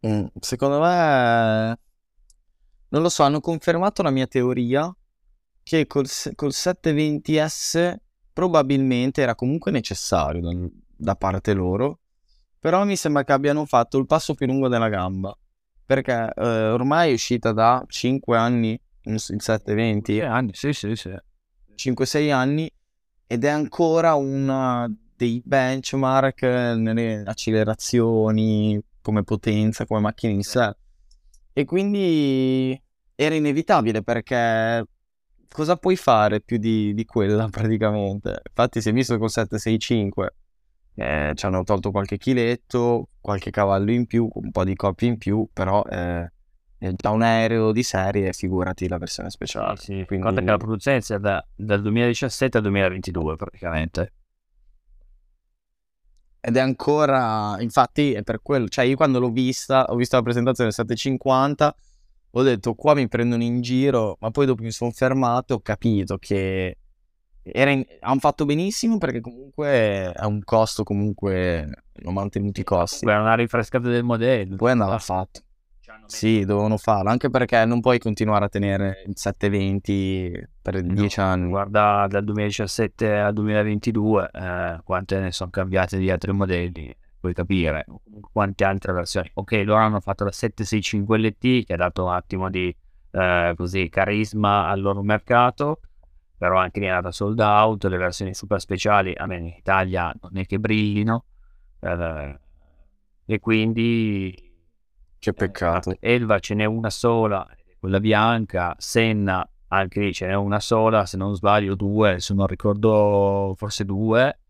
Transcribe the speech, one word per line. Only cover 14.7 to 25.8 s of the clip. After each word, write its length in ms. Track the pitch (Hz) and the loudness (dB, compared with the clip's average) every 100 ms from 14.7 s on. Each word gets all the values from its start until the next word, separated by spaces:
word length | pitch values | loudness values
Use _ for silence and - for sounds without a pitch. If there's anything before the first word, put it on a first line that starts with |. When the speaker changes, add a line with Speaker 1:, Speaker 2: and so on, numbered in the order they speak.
| 120 113 | 2 0
Speaker 1:
gamba, 500 | 101 92 95 98 104 _ _ _ _ _ | 0 -2 -4 -6 -10 _ _ _ _ _
perché, 460 | 135 131 120 113 | 0 2 -2 -2
eh, 360 | - 117 113 110 | -2 0 2 2
ormai 420 | 120 127 151 170 | 2 2 2 2
è 20 | |
uscita 380 | 120 - 123 117 | 2 0 -2 0
da 320 | 107 113 127 - | 2 4 4 -2
cinque 500 | - 127 135 - 117 | -4 -2 -2 2 2
anni 420 | 117 120 113 113 _ _ | 2 2 0 -4 _ _
il 180 | - 110 | -6 -6
s-, 100 | - | -4
il 120 | 104 | -6
settecentoventi. 720 | - 110 - 104 113 104 107 | -2 -2 0 0 0 0 0
Speaker 2:
Sei 80 | 107 131 | -2 0
anni, 260 | 117 123 | -2 -2
sì, 180 | 92 139 | -4 -4
sì, 240 | 143 101 110 | -4 -4 -6
sì. 180 | 90 95 _ _ _ _ _ - | -8 -14 _ _ _ _ _ -8
Speaker 1:
Cinque, 300 | 131 123 131 | -4 -2 0
sei 260 | 156 151 | 0 2
anni, 400 | 135 131 147 160 _ _ _ _ _ _ | 2 0 0 -4 _ _ _ _ _ _
ed 160 | 117 | -2
è 60 | 139 | 0
ancora 680 | 151 147 - 165 165 165 156 | 0 -4 0 2 4 4 2
una 720 | 139 135 135 135 131 123 120 107 _ _ | 0 -2 0 0 0 -2 -4 -8 _ _
dei 260 | 120 117 | -2 -2
benchmark 1000 | 120 139 127 131 | 0 2 2 -2